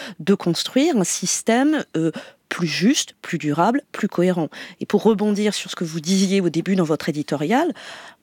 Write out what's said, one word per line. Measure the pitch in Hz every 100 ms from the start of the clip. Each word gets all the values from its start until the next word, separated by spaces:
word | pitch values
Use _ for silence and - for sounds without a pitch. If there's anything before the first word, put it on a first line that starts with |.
| - 196
de | 160 196
construire | 175 165 - 254 320 254
un |
système, | 175 - 185 - - 233 285 302 - 160
euh, | 160 240 - _ -
plus | - 170
juste, | 143 196 311 - -
plus | - 160
durable, | 151 143 190 277 -
plus | - 208
cohérent. | - 180 175 156 - - -
Et | -
pour | 202
rebondir | 214 208 214 202 208
sur | - -
ce | -
que |
vous | 170 160
disiez | 151 190 190 196
au | 175
début | 160 165 190
dans | 160
votre | 151 -
éditorial, | 147 143 147 151 254 339 - - - - -